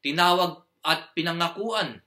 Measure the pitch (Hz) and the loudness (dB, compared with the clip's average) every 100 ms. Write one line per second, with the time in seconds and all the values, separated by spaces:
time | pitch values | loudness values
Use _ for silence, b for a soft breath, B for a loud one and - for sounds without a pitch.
0 | 139 156 175 180 175 - _ _ 156 160 | -2 2 4 4 2 -4 _ _ -2 -2
1 | - - 165 170 170 180 220 220 160 101 | -2 -6 -4 -2 -2 -2 -4 -4 -4 -8